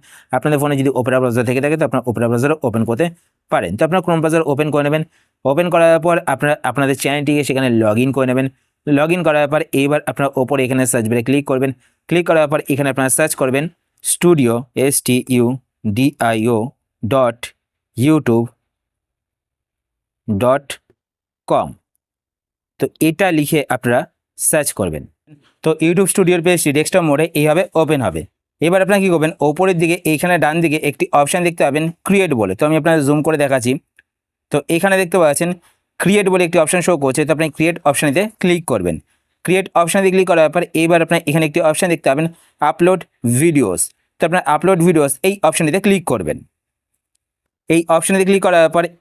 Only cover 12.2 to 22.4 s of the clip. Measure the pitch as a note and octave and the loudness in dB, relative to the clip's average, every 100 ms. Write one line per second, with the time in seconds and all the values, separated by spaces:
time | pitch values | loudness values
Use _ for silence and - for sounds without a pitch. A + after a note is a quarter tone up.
12.2 | F3 E3 D3 D3 - C#3 C#3 C3 C3 C#3+ | 0 0 0 -2 -2 -2 -2 -2 -2 0
13.2 | D#3 - C3 C3+ E3+ - _ _ - - | -2 -2 -2 -2 -4 -10 _ _ -8 0
14.2 | F3 D#3+ A#2+ A#2 - - C3+ C#3 - B2 | 2 4 2 0 -4 -2 0 0 0 -2
15.2 | B2 B2 A#2 C3 _ _ A2 G#2 C#3 - | 0 0 0 -2 _ _ -6 0 0 0
16.2 | A#2 A2+ A2+ A2+ A#2 - _ _ A2 C3+ | -2 0 0 0 -2 -10 _ _ -2 0
17.2 | B2 A#2 - _ _ _ _ - C#3 D#3 | 0 -2 -12 _ _ _ _ -2 2 2
18.2 | B2+ A2+ A#2 _ _ _ _ _ _ _ | 2 0 0 _ _ _ _ _ _ _
19.2 | _ _ _ _ _ _ _ _ _ _ | _ _ _ _ _ _ _ _ _ _
20.2 | - G2+ B2 C#3 C#3+ - _ _ _ _ | -6 -2 0 0 -4 -18 _ _ _ _
21.2 | _ _ - C#3+ D#2 - _ _ _ _ | _ _ -4 -2 -2 -10 _ _ _ _
22.2 | _ _ | _ _